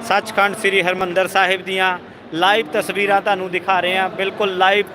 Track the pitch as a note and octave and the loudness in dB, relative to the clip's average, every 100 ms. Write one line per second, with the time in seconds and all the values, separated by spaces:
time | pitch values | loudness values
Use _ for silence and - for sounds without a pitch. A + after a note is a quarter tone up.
0 | - G3 G#3 - G3+ F#3+ G3 F#3+ F3 F#3 | 2 0 0 0 0 2 2 2 2 0
1 | F#3 F3 F3+ F#3+ F#3 F#3 F3+ F#3+ F#3 F3+ | -2 0 0 2 2 0 -2 0 0 -2
2 | - - - D#3+ F3+ G#3+ G#3+ A3 F#3+ F#3+ | -10 -20 -10 0 2 2 0 -4 -2 -2
3 | G3+ G3 G3 G3 F#3 F3 F3 F#3 F3 F#3 | 2 2 2 -2 -2 -4 0 0 2 0
4 | F#3+ F3+ F#3+ G3 G3+ F#3 F#3 G3+ G3+ | -2 -2 -6 -2 -4 2 4 4 0